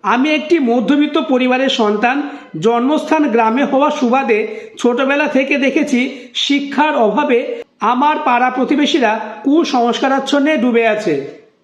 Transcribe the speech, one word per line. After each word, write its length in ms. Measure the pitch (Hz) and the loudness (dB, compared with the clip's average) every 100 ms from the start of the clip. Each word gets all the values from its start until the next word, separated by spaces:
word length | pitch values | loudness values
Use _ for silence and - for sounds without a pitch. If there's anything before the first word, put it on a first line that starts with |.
| 185 | 0
আমি 140 | 240 294 302 | 0 2 0
একটি 160 | - 339 247 | 2 2 2
মধ্যবিত্ত 460 | 240 202 285 294 330 311 | 0 2 2 2 -2 0
পরিবারের 400 | 254 254 254 269 - | 0 2 2 0 0
সন্তান। 380 | 214 208 240 277 294 - - 160 202 | 0 2 0 0 -6 -12 -12 -2 0
জন্মস্থান 580 | 233 254 311 - 311 294 | 2 0 0 0 0 2
গ্রামে 300 | 233 226 240 233 | 2 2 0 0
হওয়া 180 | 262 285 294 | 2 2 0
সুবাদে 400 | 240 262 240 214 214 - - - | 0 0 2 0 -2 -8 -16 -2
ছোটবেলা 460 | 240 247 262 285 302 | 0 0 0 0 0
থেকে 280 | 262 269 285 262 | 0 0 0 0
দেখেছি 340 | 294 - 240 262 - - - - | 0 0 0 -2 -6 -10 -6 -2
শিক্ষার 480 | 277 - - 302 277 220 | -2 -2 0 0 2 0
অভাবে 320 | 294 294 240 - - - _ 214 | 0 0 0 -2 -10 -12 _ -2
আমার 240 | 247 294 311 269 | 0 0 0 0
পাড়া 220 | 240 254 262 | 2 0 0
প্রতিবেশীরা 540 | 247 277 294 311 226 220 - - | -2 0 2 2 0 -2 -6 -6
কুসংস্কারাচ্ছন্নে 1120 | 277 302 311 247 233 233 269 269 262 285 285 302 | 0 2 2 0 0 0 0 -2 0 0 2 2
ডুবে 200 | 247 233 226 | 2 2 2
আছে 220 | 214 185 143 135 - - _ | 0 -2 -4 -6 -16 -20 _